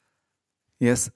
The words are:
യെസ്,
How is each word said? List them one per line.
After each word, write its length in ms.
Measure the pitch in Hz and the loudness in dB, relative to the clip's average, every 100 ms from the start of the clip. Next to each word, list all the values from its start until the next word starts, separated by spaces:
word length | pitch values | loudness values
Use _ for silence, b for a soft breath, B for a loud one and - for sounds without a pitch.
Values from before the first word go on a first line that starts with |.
| _ _ _ _ _ _ _ - | _ _ _ _ _ _ _ -2
യെസ്, 280 | 120 120 - | 0 0 -2